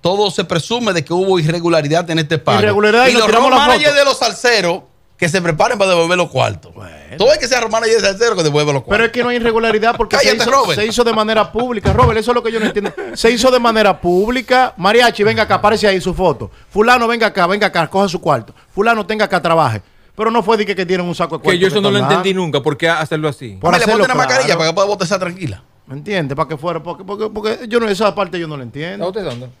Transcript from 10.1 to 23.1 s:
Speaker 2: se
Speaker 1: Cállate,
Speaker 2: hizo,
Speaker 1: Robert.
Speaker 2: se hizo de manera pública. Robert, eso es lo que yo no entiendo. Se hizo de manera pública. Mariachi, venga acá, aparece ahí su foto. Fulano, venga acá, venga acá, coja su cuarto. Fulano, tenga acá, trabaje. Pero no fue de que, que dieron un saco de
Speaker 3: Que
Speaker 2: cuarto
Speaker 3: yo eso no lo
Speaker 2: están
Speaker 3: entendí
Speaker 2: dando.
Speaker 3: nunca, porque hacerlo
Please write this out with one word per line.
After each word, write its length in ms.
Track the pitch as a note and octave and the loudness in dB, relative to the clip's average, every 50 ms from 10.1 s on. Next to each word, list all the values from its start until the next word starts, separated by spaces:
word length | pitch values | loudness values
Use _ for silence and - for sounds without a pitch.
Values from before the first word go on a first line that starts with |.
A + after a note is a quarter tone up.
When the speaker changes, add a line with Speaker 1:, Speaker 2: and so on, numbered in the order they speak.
| - | 0
Speaker 2:
se 60 | C4 C#4+ | 2 2
Speaker 1:
Cállate, 180 | C4 B3 A3+ A#3 | 2 2 2 2
Speaker 2:
hizo, 80 | A3+ | 2
Speaker 1:
Robert. 280 | C4 C#4 C4+ - - G3+ | 2 2 2 2 0 0
Speaker 2:
se 60 | G#3 | -2
hizo 160 | A3+ G#3+ A#3 A#3+ | -2 0 0 0
de 100 | A#3 A3+ | 2 2
manera 380 | A3 G#3+ G#3+ A3 A3 G#3 - | 0 0 0 2 0 0 0
pública. 420 | - A3 B3 B3 A#3+ G#3 - - - | -2 -4 -4 -4 -4 -2 0 0 2
Robert, 260 | A3 B3 A#3 A3 A3 | 4 4 4 2 0
eso 120 | G#3+ A#3 | 0 0
es 40 | A#3+ | -2
lo 60 | A#3+ | 0
que 100 | A#3 A3+ | 0 -2
yo 80 | A3+ A3+ | -2 -2
no 60 | G#3+ | -2
entiendo. 260 | G3+ F3 G#3 G3+ G#3+ - - F4+ - - | -2 -2 -2 -4 -4 -8 -8 -12 -10 -10
Se 160 | - - A3+ | 0 2 2
hizo 220 | A#3+ F#3 A3+ C4 | 2 4 2 4
de 80 | B3+ B3+ | 4 4
manera 400 | A#3+ A#3 A3 A3 G#3+ G3+ F3+ - | 2 2 2 4 2 2 2 2
pública. 720 | - F3+ F3 F3+ G#3 A3 B3 C4 A3+ - B3 B3+ B3+ B3 - | 0 0 2 2 2 0 -2 -4 -2 0 2 2 2 0 -2
Mariachi, 460 | - E3+ G3 A3 A#3 B3 A#3 - - G#3 | -2 0 2 4 4 4 4 2 2 0
venga 200 | G#3+ A3+ A3+ G#3+ | 0 2 0 0
acá, 120 | - G3+ | 0 0
aparece 320 | - - G3+ A3+ G#3 G#3 | 2 2 2 2 2 2
ahí 140 | G#3 F#3+ F#3 | 2 0 0
su 120 | - F#3 E3+ | -2 -4 -4
foto. 340 | D3+ F#3 F3 C#3 - - - - - - _ | 0 0 0 0 0 -6 -14 -14 -20 -20 _
Fulano, 360 | - G3 G#3+ A#3+ B3 B3 A#3 | -2 0 4 4 4 4 4
venga 200 | A3+ A#3+ A#3 A3+ | 0 0 0 0
acá, 180 | G#3 - G3 F3 | 0 2 2 0
venga 220 | E3+ G3 G#3+ G#3 | 2 2 0 0
acá, 200 | F#3 - F3+ D#3+ | 0 0 -2 -2
coja 200 | C#3+ - F#3+ G3+ G3 | 0 0 0 0 0
su 100 | D#3+ F3+ | -2 -4
cuarto. 340 | - E3+ D3 C#3+ G#2+ - - _ _ _ _ | 0 0 0 0 -2 -10 -20 _ _ _ _
Fulano, 320 | F#3 G#3 A#3 A#3 A3 G3+ | -2 0 0 0 0 -2
tenga 200 | E3+ G#3+ G#3+ G#3+ | -4 -2 -2 0
acá, 140 | F#3+ G3 F3 | 0 0 -2
trabaje. 400 | D#3+ E3+ E3 E3 D#3 B2+ A2 G#2 - _ _ _ _ _ _ | 0 2 2 2 2 2 0 -4 -10 _ _ _ _ _ _
Pero 140 | - G#3+ A3+ | -4 -4 0
no 100 | A3+ A#3 G3 | 0 0 0
fue 140 | F#3+ A#3 | 2 0
de 80 | G#3 G#3+ | 0 0
que, 100 | G3 G3+ | -4 -4
que 100 | F3+ F#3 | -4 -2
dieron 220 | E3+ F#3 F3+ F3 | -2 -2 -2 -2
un 80 | F3 E3 | -4 -4
saco 220 | - F3+ D#3 E3 | -4 -4 -4 -4
de 40 | D3 | -4
Speaker 3:
Que 40 | - | -2
Speaker 2:
cuarto 160 | G3+ F#3 F3 | 0 0 2
Speaker 3:
yo 60 | F#3 | 0
eso 120 | F#3+ - G#3 | 0 0 0
no 80 | G3 C3+ | 0 2
lo 60 | C3 | 0
Speaker 2:
están 140 | B2+ - C#3 | 2 2 2
Speaker 3:
entendí 180 | D#3 E3+ F#3 F#3+ F#3 | 0 0 0 0 -2
Speaker 2:
dando. 120 | F#3+ F3+ | -2 -2
Speaker 3:
nunca, 160 | D#3+ D3 C#3+ B2+ | -2 -2 -2 -2
porque 260 | D#3 D3 - - E3 | -2 -2 0 0 0
hacerlo 400 | E3+ D#3 D#3+ C#3+ | 0 0 -2 -4